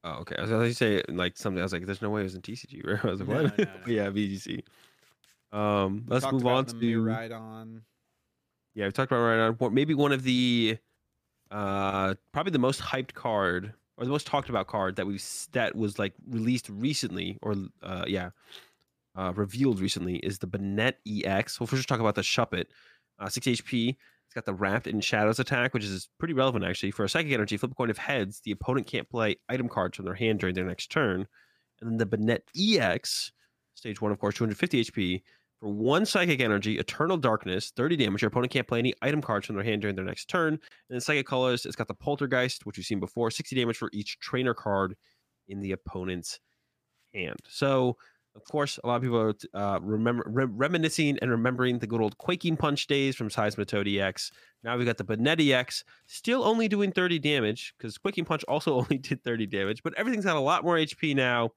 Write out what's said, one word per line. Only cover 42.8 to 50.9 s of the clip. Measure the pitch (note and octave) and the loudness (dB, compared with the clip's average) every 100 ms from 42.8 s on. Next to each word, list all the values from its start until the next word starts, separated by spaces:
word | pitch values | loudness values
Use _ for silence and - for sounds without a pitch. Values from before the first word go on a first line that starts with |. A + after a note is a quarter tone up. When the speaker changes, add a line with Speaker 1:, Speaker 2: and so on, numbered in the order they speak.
Speaker 1:
seen | F#2 G2+ | -4 -4
before, | F#2+ - A#2 | -2 0 -2
sixty | - - | -2 -4
damage | C3 A#2 A2+ | 0 0 -2
for | A2+ | -6
each | G#2 - - | -6 -8 -10
trainer | - B2+ B2+ | -4 0 0
card | A2+ G#2+ G2 F#2+ F#2+ _ _ _ _ - | 0 0 2 0 -4 _ _ _ _ -12
in | G2 | -8
the | G2 | -4
opponent's | F#2 - F#2+ F#2 F2+ - - _ _ _ _ _ _ _ | -6 -6 -8 -4 -6 -6 -12 _ _ _ _ _ _ _
hand. | G2+ E2+ - - | -8 -8 -8 -14
So, | - C#3 C3+ B2+ A#2 - _ _ | -2 2 4 2 0 -12 _ _
of | G#2+ | -20
course, | - D3 C#3+ - | -6 -2 -2 -4
a | A#2+ | -2
lot | A#2+ | 0
of | |
people | B2+ A#2+ | 2 2
are, | A2 G#2 - | 2 0 -8
uh, | G2 G2+ F#2 | -4 0 0
remember, | F#2 G#2+ A#2 A#2+ - | 0 2 2 0 -2
re-, | A#2+ | 0
reminiscing | C3 G#2 C#3+ F3 D#3+ | 0 0 0 2 0